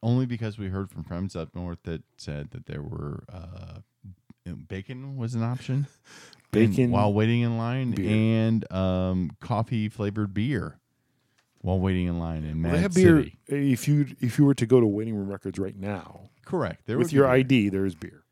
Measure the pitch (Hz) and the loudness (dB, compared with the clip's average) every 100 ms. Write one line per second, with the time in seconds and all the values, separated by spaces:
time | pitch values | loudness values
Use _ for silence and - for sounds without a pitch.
0 | 117 123 127 117 110 107 98 95 98 - | 2 0 0 -4 -6 -6 -6 -6 -6 -10
1 | 80 87 95 87 78 - 87 85 - 80 | -10 -6 -6 -6 -10 -10 -10 -10 -10 -10
2 | - _ - 73 73 - - 73 73 - | -12 _ -12 -10 -10 -14 -14 -12 -10 -10
3 | 73 71 - 90 85 90 90 87 98 _ | -10 -10 -14 -18 -16 -16 -16 -18 -20 _
4 | 95 90 _ - - 87 - 95 98 127 | -20 -20 _ -18 -14 -14 -10 -12 -10 -14
5 | 139 135 117 123 113 123 - 131 139 _ | -12 -8 -6 -4 -4 -4 -4 -2 -4 _
6 | _ - - _ _ 104 113 98 123 104 | _ -20 -20 _ _ 4 4 4 2 4
7 | 104 101 110 120 117 113 117 127 127 - | 2 4 2 2 0 -2 -2 -2 -2 -2
8 | 92 107 110 113 110 113 - 92 95 107 | 0 2 4 4 2 0 -2 -2 0 2
9 | 92 92 87 - - 107 113 120 107 - | 0 0 -2 -6 -4 -4 -2 -2 -4 -2
10 | 104 104 107 98 110 127 78 - _ _ | -4 -2 -4 -2 -2 -2 -4 -12 _ _
11 | _ _ _ _ _ _ - 92 92 92 | _ _ _ _ _ _ -2 0 2 2
12 | 90 85 82 80 78 78 82 - 190 180 | 0 -2 -4 -6 -6 -2 0 2 2 6
13 | 185 160 - - _ 143 139 123 - 147 | 8 8 4 -8 _ -2 2 0 2 2
14 | 139 - 123 110 143 135 117 127 113 101 | 2 -2 -4 4 4 4 4 6 6 2
15 | 110 110 98 98 98 92 98 98 98 101 | -4 -6 -6 -6 -8 -6 -8 -6 -8 -8
16 | 78 - - _ - 185 110 - - 113 | -10 -20 -20 _ -8 -4 -4 -6 -4 0
17 | - 143 135 127 127 131 101 95 98 87 | 2 4 6 6 6 4 4 2 -2 -4
18 | 87 - _ | -12 -16 _